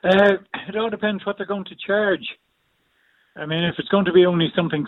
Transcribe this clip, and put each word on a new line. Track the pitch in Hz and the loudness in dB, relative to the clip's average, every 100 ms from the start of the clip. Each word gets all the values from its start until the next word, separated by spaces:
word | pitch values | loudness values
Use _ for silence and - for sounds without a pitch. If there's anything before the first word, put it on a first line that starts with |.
Uh, | 180 190 202 190 _ - - | 4 4 4 4 _ -14 -8
it | 202 | -6
all | 226 | -4
depends | 208 214 196 202 | -4 -4 -4 -6
what | 202 | -8
they're | 190 | -6
going | 202 185 | -8 -8
to | 156 | -14
charge. | - 202 208 175 - - _ _ _ _ _ _ _ _ _ - | -4 0 0 -2 -6 -16 _ _ _ _ _ _ _ _ _ -14
I | 151 | -6
mean, | 160 170 | -2 -2
if | - | -4
it's | - | 0
going | 196 185 | 0 4
to | |
be | 175 180 | 6 6
only | 175 160 - | 4 0 0
something | 170 156 | -2 -2